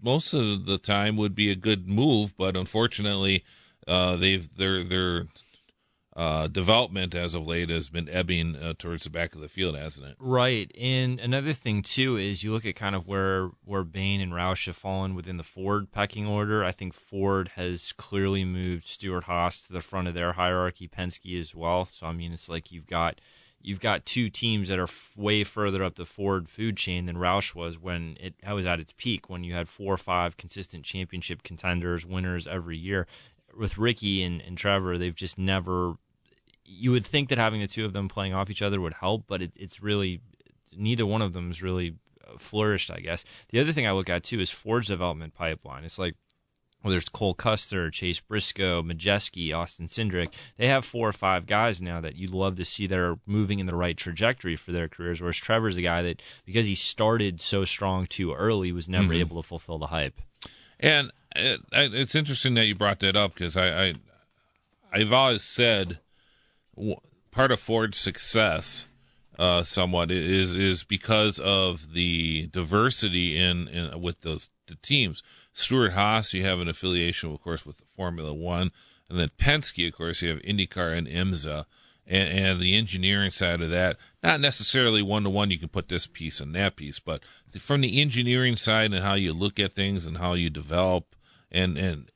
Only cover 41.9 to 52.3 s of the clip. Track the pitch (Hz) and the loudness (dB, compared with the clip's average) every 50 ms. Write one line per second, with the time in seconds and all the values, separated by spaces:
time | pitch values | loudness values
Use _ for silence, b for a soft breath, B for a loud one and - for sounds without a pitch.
41.9 | 80 - _ _ _ _ - - 57 - - - - 107 107 107 104 95 - - | -6 -10 _ _ _ _ -20 -20 -20 -20 -12 -4 0 2 2 4 2 2 -2 -4
42.9 | 85 85 85 82 85 - - B B B B B - 120 143 156 160 147 120 104 | -8 -8 -6 -6 -6 -6 -8 B B B B B 0 2 2 2 2 0 2 2
43.9 | 98 95 92 92 87 87 - - 95 90 92 - - - - 107 113 123 113 104 | 2 0 0 0 -2 -2 -2 -4 -4 -2 -2 -2 -4 -6 -4 0 0 0 0 0
44.9 | 101 85 90 87 82 78 82 78 - - 87 80 80 - - 69 65 67 78 82 | -2 -2 -2 -2 -4 -4 -8 -12 -8 -4 -4 -4 -4 -4 -8 -14 -16 -14 -14 -12
45.9 | - - 92 87 80 _ _ _ _ _ _ _ _ _ _ _ _ _ - 104 | -6 -4 -4 -4 -4 _ _ _ _ _ _ _ _ _ _ _ _ _ -2 0
46.9 | 92 87 - - - - 110 98 87 - - 117 110 101 - - 101 92 85 80 | 0 0 0 -4 -4 -2 -2 0 0 0 0 0 0 0 -2 -4 -4 -4 -4 -4
47.9 | - - 92 90 82 - - - 107 104 - - - - 95 90 87 85 82 85 | -4 -4 -4 -4 -4 -4 -6 -4 -4 -2 -2 -2 -2 0 0 0 0 0 -2 -4
48.9 | 85 80 85 101 101 101 - - - 90 85 78 73 82 87 - - - 85 82 | -4 -2 2 2 2 2 0 -4 -6 -6 -4 -4 -2 -4 -4 -6 -8 -12 -12 -8
49.9 | - 113 113 101 90 87 85 80 B B B B B B 117 131 135 135 - - | -6 -4 -2 0 0 0 -2 -2 B B B B B B 2 2 2 2 0 -2
50.9 | - 120 113 107 101 - 101 95 95 90 87 - 101 104 113 117 101 90 90 87 | -4 -2 0 0 0 2 2 2 2 2 2 2 2 4 4 2 0 -2 -4 -6
51.9 | 85 85 80 78 65 80 95 92 | -6 -6 -6 -8 -8 -8 -8 -4